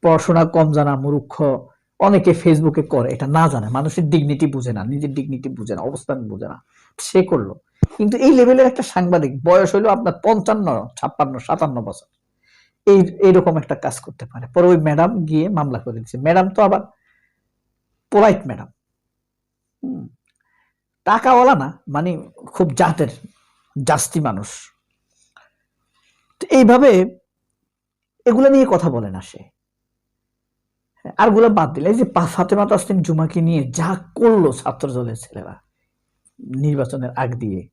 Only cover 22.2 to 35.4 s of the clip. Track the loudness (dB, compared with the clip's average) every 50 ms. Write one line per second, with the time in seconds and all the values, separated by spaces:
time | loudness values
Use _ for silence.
22.2 | -10 -16 _ -20 -20 -20 -2 -2 -2 -2 0 0 0 0 2 0 -2 -4 -4 -12
23.2 | _ -20 _ _ _ _ _ _ _ _ _ -8 -2 0 0 0 -2 -4 -4 -4
24.2 | -4 -4 -4 -6 -10 -12 -16 -20 -20 -20 _ _ _ _ _ _ _ _ _ _
25.2 | _ _ _ -20 _ _ _ _ _ _ _ _ _ _ _ _ _ _ _ _
26.2 | _ _ _ _ -6 2 4 6 8 8 8 8 8 6 6 6 4 0 -4 _
27.2 | _ _ _ _ _ _ _ _ _ _ _ _ _ _ _ _ _ _ _ _
28.2 | _ 0 2 4 4 4 6 4 4 2 2 0 0 -2 -4 -4 -6 -8 -10 -12
29.2 | -14 -16 -20 -20 -20 _ _ _ _ _ _ _ _ _ _ _ _ _ _ _
30.2 | _ _ _ _ _ _ _ _ _ _ _ _ _ _ _ _ _ -18 -4 0
31.2 | 2 2 4 4 4 4 4 2 0 -2 -4 -4 -2 -2 0 0 0 0 0 -2
32.2 | -2 -2 -2 -4 -2 0 0 0 0 0 0 -2 -2 -2 -2 -2 -2 -2 -2 -2
33.2 | -2 -2 -2 -2 -2 0 0 -2 -2 -4 -6 -6 -4 -4 -4 -6 -8 -14 _ 0
34.2 | 2 2 4 4 2 0 -2 -4 -8 -10 -8 -6 -8 -8 -6 -6 -8 -8 -10 -12
35.2 | -16 -18 -18 -18